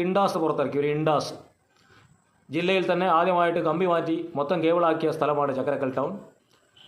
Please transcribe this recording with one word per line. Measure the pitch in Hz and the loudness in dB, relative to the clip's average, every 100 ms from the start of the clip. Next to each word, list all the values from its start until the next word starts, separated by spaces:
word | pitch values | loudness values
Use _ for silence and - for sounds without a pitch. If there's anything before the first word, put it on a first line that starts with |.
ഇൻഡാസ് | 175 190 196 190 | 0 2 0 0
പുറത്തിറക്കി, | 156 147 131 139 | -2 0 -2 -2
ഒരു | 147 151 | -2 0
ഇൻഡാസ്. | 156 143 - - - _ _ _ _ - _ _ _ _ - | 2 0 -2 -10 -20 _ _ _ _ -20 _ _ _ _ -8
ജില്ലയിൽ | 139 180 190 180 | -4 0 0 2
തന്നെ | 175 185 165 | 0 2 4
ആദ്യമായിട്ട് | 175 175 170 170 160 | 4 2 2 2 0
കമ്പി | 156 185 | 0 2
മാറ്റി | 170 160 170 - 135 | 0 0 -4 -4 -6
മൊത്തം | 147 180 | -2 0
കേബിളാക്കിയ | 160 175 170 160 156 127 | 2 2 2 2 -2 0
സ്ഥലമാണ് | 147 147 143 131 | 0 0 0 -2
ചക്കരക്കൽ | 135 135 131 131 | -2 -2 -4 -4
ടൗൺ. | 147 202 - _ _ _ _ _ | -6 -8 -16 _ _ _ _ _